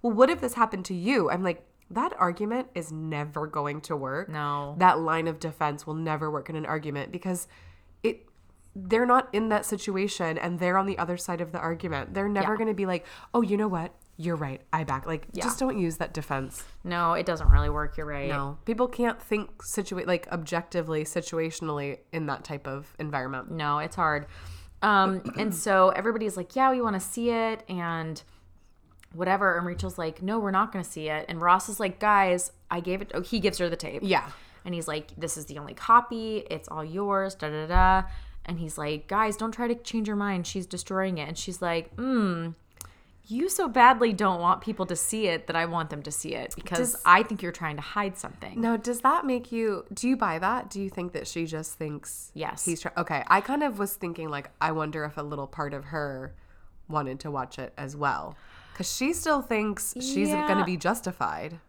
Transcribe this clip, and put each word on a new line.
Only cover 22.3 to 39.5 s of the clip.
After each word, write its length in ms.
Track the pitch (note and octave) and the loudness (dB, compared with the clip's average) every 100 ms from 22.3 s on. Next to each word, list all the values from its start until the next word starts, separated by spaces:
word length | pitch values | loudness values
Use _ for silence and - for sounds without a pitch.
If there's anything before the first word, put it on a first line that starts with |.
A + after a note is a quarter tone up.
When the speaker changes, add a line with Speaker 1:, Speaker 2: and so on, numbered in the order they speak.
| C3 | -6
Speaker 1:
type 240 | - C#3 C3+ | -6 -10 -8
of 300 | C3+ D3 - | -10 -12 -8
environment. 540 | D#3 C#3+ B2+ C3 - | -2 -2 -2 -6 -6
Speaker 2:
No, 260 | E3 D3 D3 | -4 0 0
it's 160 | D#3+ | 0
hard. 320 | - D#3+ D3 D3 - - - - - | 2 2 2 -2 -14 -14 -14 -16 0
Um, 400 | G#3 G3+ F#3+ F#3+ | 6 6 6 2
<clears throat> 160 | - - | -4 -2
and 160 | A3 | -2
so 360 | E3+ G#3+ F#3+ F#3 | 0 4 8 8
everybody's 460 | - G#3+ A3 G#3+ F#3 | 6 0 0 -2 -4
like, 200 | F3 C4 | -4 4
"Yeah, 160 | C4 | 4
we 80 | B3+ | 4
wanna 180 | A3+ F#3+ | 2 0
see 320 | - - A#3 | -2 0 2
it," 320 | A3+ A3+ A3 - | 2 0 -2 -6
and 520 | F3+ E3+ E3 D#3+ D3+ - - - - - - _ - - | -4 -2 -2 -4 -8 -12 -20 -20 -20 -20 -20 _ -20 -18
whatever. 440 | E3 F3+ G3 G3 E3+ | -4 2 4 4 2
And 100 | F3 | -2
Rachel's 300 | F3 F#3 F#3 | -4 -6 -4
like, 240 | D#3+ D#3+ | -6 -4
"No, 180 | F#3 A3+ | -2 -2
we're 120 | G3+ | 2
not 220 | F#3+ A3+ | 2 0
gonna 120 | F#3+ | -2
see 240 | E3+ - D#3 | -6 -6 -4
it." 160 | D#3 - | -4 -4
And 120 | E3 | 2
Ross 300 | F3 F#3+ - | 6 6 4
is 100 | G3+ | -2
like, 180 | G3 F#3 | -4 2
"Guys, 540 | G#3 G3+ F#3+ F3+ F3+ - - | 4 6 6 2 0 -10 -6
I 100 | F3 | -4
gave 200 | F3 F#3+ | -2 -4
it," 120 | G3+ | -4
oh, 80 | D#3+ | -6
he 180 | F3+ A3+ | -2 0
gives 160 | F#3+ - | 0 2
her 100 | F3 | -2
the 60 | E3 | -2
tape. 260 | D#3+ - | -6 -4
Speaker 1:
Yeah. 240 | G3 E3+ D3 - - - | 2 2 0 -14 -20 -14
Speaker 2:
And 100 | F3+ | -8
he's 120 | E3+ D#3+ | -6 -4
like, 240 | D3+ D3+ - | -6 -8 -8
"This 220 | D#3+ - | -6 -6
is 80 | D3 | -10
the 120 | D3 | -12
only 140 | C#3+ | -12
copy. 680 | - - F3 A#3+ A3+ A3 G#3+ - | -8 8 8 8 -6 -2 -4 -4
It's 180 | D#3 - | -8 -6
all 160 | D#3 | -8
yours, 500 | D#3 F3 G3+ G3 F#3+ | -6 -4 2 2 0
da, 140 | F#3+ D3+ | -4 -4
da, 180 | D3+ D#3 | -4 2
da." 420 | F3+ F#3 F#3 F#3 - - - | 6 8 8 2 -8 -10 -12
And 140 | - E3+ | -8 -6
he's 180 | D#3+ D#3 | -6 -4
like, 320 | D3 D3+ D3+ | -4 -4 -2
"Guys, 280 | G3 A3 G#3 | 0 2 0
don't 140 | A3 | -4